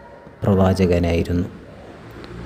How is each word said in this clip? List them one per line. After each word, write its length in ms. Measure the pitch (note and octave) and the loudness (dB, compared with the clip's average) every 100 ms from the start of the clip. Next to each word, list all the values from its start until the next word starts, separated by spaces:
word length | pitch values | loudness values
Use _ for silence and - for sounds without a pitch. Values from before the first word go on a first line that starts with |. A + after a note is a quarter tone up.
| - - - - | -20 -20 -20 -4
പ്രവാചകനായിരുന്നു. 1040 | - F#2+ F#2 F#2 F2+ E2+ E2+ E2 E2+ F2 F#2+ - - - - - - - - - | 2 4 4 4 2 2 2 0 0 -2 -4 -8 -20 -20 -20 -20 -20 -18 -16 -16